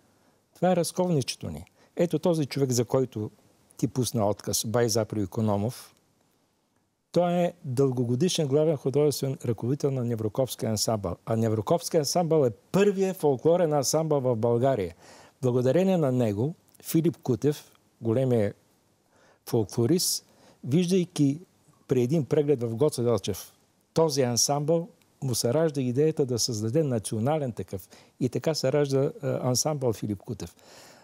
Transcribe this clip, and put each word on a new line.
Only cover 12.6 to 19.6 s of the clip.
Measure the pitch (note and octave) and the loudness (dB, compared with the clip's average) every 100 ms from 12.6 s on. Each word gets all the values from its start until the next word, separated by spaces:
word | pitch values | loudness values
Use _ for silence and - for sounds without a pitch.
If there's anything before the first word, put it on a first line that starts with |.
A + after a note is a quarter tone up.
| _ F#3 G3+ F#3+ F#3+ F#3 | _ 2 4 2 -2 0
фолклорен | D3 B2+ D#3 F3 D#3+ | 0 2 2 4 2
ансамбъл | D3 B2+ D#3 D#3+ C#3+ | 2 0 0 0 0
в | B2+ A2+ | 0 0
България. | A#2 A#2+ C3+ B2 F2 - - - - _ | 2 2 2 0 -2 -8 -20 -20 -20 _
Благодарение | B2 B2 B2 D#3 F#3+ F3+ | 0 2 2 2 2 2
на | C#3 | 2
него | B2+ A2+ G2+ C#3 - _ - | 2 0 0 -2 -6 _ -18
Филип | - E3 D#3+ - | -2 0 0 0
Кутев, | - A#2 C#3+ D3 - _ _ _ | -2 0 0 -2 -8 _ _ _
големия | A2+ A#2 C3 A#2 G2+ - _ _ _ _ _ _ _ _ - | 0 0 2 2 0 -4 _ _ _ _ _ _ _ _ -2
фолклорист, | A#2+ | -2